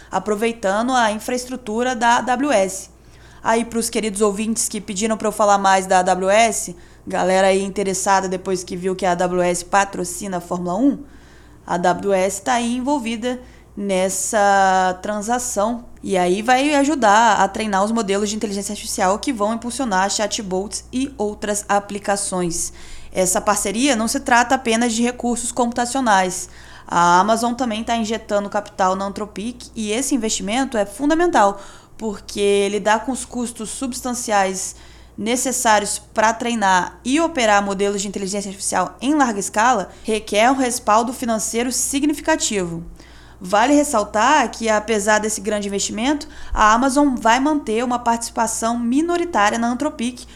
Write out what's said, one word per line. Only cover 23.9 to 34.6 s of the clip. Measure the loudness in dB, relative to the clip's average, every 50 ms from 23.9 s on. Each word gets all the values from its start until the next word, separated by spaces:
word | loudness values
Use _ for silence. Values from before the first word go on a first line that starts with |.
| 2
não | 0 0 -2
se | -4 -4
trata | 0 2 4 4 4 4 2
apenas | 0 0 0 0 2 0 0 0
de | 0
recursos | 0 -2 -2 -2 -4 -4 -2 -2 -4 -6
computacionais. | -2 -2 -2 0 0 -2 -4 -2 -2 -2 2 4 4 4 4 2 -2 -6 -10 -12 -14 -20 -20 -20 -20 -18 -8
A | -2 2 4 6 6 8 6
Amazon | 6 6 4 2 2 -2 0
também | -2 -2 -2 -2 -4 -2
tá | -2 -2
injetando | 0 0 -2 -2 -4 -4 -2 -2 -2 -2 0
capital | -4 -4 -6 -4 -2 0 2 2 2
na | 0 -2
Anthropic | -4 -6 -6 -8 -8 -8 -8 -8 -8 -10 -12 -14 -14 -10
e | -6 -4 -2
esse | -2 -2 -2 0 0
investimento | 0 0 0 -2 -2 -4 -2 -2 0 -2 0 0 -2
é | -2
fundamental, | -2 -4 -2 0 2 2 4 2 4 4 6 4 4 4 0 -10 -18 -20 -20 -20 -20 -14 -8
porque | -6 -6 -6 -8 -10 -10 -4 0 2 2 4 4 2 0
lidar | 0 0 0 2 0 0 0
com | -4
os | -6 -6 -8
custos | -8 -6 -6 -6 -6 -8 -10 -12 -10
substanciais | -10 -8 -8 -8 -8 -6 -6 -6 -6 -6 -4 0 2 2 2 2 -2 -4